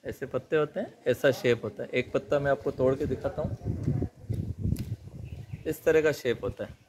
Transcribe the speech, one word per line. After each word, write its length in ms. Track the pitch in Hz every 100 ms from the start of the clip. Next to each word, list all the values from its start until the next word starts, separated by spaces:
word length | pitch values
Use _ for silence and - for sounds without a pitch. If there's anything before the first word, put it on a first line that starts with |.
ऐसे 220 | 135 - 131
पत्ते 280 | 127 - 156
होते 240 | 147 180
हैं, 140 | 233 - -
ऐसा 240 | 123 143
shape 300 | 123 127 117
होता 200 | 107 -
है। 60 | 123
एक 200 | 135 123
पत्ता 260 | 139 - 147
मैं 120 | 143
आपको 200 | 139 143
तोड़ 200 | 135 131 135
के 100 | 147
दिखाता 360 | 127 139 -
हूँ, 680 | - - - - - - - - - - - - - - - - - - - - - - -
इस 180 | 156
तरह 180 | - 156
का 100 | 151
shape 300 | 139 123 113
होता 200 | 101 -
है। 140 | 104 -